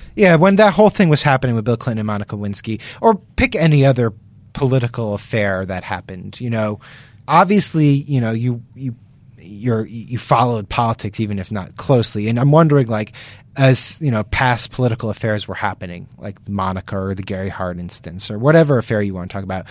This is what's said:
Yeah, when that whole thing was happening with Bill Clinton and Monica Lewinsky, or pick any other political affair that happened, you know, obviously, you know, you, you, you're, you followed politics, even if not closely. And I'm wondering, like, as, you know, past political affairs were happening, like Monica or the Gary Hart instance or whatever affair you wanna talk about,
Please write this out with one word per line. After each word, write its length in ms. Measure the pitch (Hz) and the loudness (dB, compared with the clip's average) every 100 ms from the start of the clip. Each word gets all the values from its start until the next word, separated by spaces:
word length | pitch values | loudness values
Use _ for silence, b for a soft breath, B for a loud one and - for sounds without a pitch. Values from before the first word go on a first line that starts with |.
| b - | b 2
Yeah, 200 | 190 160 | 6 6
when 220 | 190 196 | 6 6
that 160 | 214 | 6
whole 160 | 165 214 | 6 4
thing 180 | - 170 | 6 4
was 140 | 147 | 4
happening 320 | 147 135 127 113 | 4 2 2 0
with 80 | |
Bill 140 | 107 113 | 0 -2
Clinton 220 | - 110 | -2 -2
and 80 | 107 | -2
Monica 280 | 104 98 104 | -4 -6 -6
Lewinsky, 460 | 101 101 - 107 B B | -6 -6 -8 -8 B B
or 140 | 226 214 | 2 2
pick 400 | - - 262 208 | -2 -2 -2 2
any 300 | 160 147 135 | 4 6 4
other 280 | 123 117 98 - - - | 4 0 -4 -16 -20 -18
political 600 | - 135 131 117 120 110 | -4 0 0 -2 -4 -6
affair 520 | 101 - 113 101 95 95 | -6 -4 -2 -2 -2 -4
that 180 | 92 - | -8 -8
happened, 560 | 92 - 92 95 - | -10 -10 -14 -14 -10
you 80 | 120 | -4
know, 320 | 113 107 104 B B B B - | -2 -4 -6 B B B B 2
obviously, 600 | 160 180 208 - 160 147 | 4 4 2 2 2 4
you 260 | 139 147 135 | 2 0 -2
know, 120 | 113 | -2
you, 300 | 113 123 120 - - | -2 -2 -4 -10 -12
you, 200 | 131 110 _ _ _ - | -12 -12 _ _ _ -20
you're, 460 | 82 104 120 113 110 | -20 -8 -2 -2 -4
you 320 | 113 104 117 | -10 -10 -6
followed 500 | - 123 123 117 101 | 0 2 2 -2 -4
politics, 500 | - 117 113 107 - | -2 -2 -2 -6 -4
even 200 | 107 104 | -4 -4
if 120 | 90 | -6
not 240 | 104 - - | -8 -10 -6
closely. 500 | - 127 113 107 107 | 0 2 2 -2 -2
And 100 | 120 | 2
I'm 120 | 143 | 4
wondering, 360 | 151 165 143 117 | 4 4 2 2
like, 260 | 107 107 B B B - - | -4 -6 B B B -12 2
as, 420 | 135 127 - - | 4 4 2 0
you 100 | 151 | -2
know, 120 | 110 107 | -2 -2
past 440 | - 127 117 - | 0 0 0 -4
political 380 | - 123 117 113 | -2 -2 -2 -6
affairs 380 | 101 113 107 - | -4 -4 -4 -6
were 80 | 95 | -6
happening, 520 | 104 92 92 87 98 - | -6 -6 -12 -14 -16 -16
like 280 | 104 95 - | -16 -14 -8
Monica 480 | 101 95 92 - 98 | -4 -4 -6 -6 -6
or 180 | 95 95 | -6 -6
the 80 | |
Gary 260 | 98 95 95 | -8 -8 -8
Hart 300 | - 92 87 | -6 -8 -8
instance 500 | 87 - 82 90 - | -12 -12 -14 -12 -10
or 80 | 107 | -2
whatever 400 | 131 165 147 127 | 4 4 4 2
affair 240 | - 107 | 0 -2
you 120 | 101 92 | -2 -6
wanna 140 | 90 | -10
talk 140 | 101 | -10
about, 220 | 95 92 B | -8 -8 B